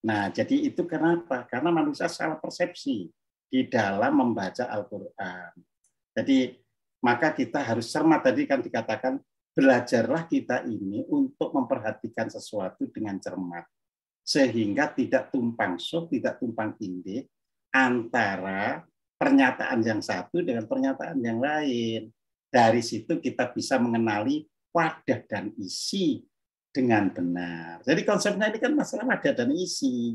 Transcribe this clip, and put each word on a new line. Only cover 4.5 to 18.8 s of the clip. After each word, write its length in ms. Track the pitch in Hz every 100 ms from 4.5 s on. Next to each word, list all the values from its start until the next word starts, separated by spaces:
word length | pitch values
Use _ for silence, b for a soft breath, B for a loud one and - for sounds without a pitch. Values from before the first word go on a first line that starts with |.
| - 123
Al-Quran. 800 | 110 101 101 98 - 95 90 87 - _ _ _ _ _
Jadi, 400 | - 131 135 123 - _ _ _ _
maka 320 | 123 120 156
kita 320 | 151 123 147 123
harus 240 | 117 117
cermat. 320 | 156 156 151
Tadi 240 | 131 127 143
kan 160 | 135
dikatakan, 560 | - 120 113 110 131 139 _ _ _ -
belajarlah 720 | 135 123 120 120 113 156 165
kita 320 | 139 - 123 123
ini 320 | 107 95 104 -
untuk 480 | 143 135 - 160 139
memperhatikan 720 | 120 127 113 107 110 - 110
sesuatu 560 | 104 - 104 92 - 131
dengan 280 | - 107 95
cermat. 480 | - 101 90 87 - _ _ _ _ _
Sehingga 720 | - 151 131 113 104 101 147
tidak 400 | - 113 131 -
tumpang 480 | 135 117 113 101 90
suh, 240 | - 170 165
tidak 320 | 123 - -
tumpang 400 | 123 110 110 -
tindih 480 | 98 90 92 107 139 _ _ _ _
antara 1120 | 131 131 123 113 123 104 95 95 95 107 156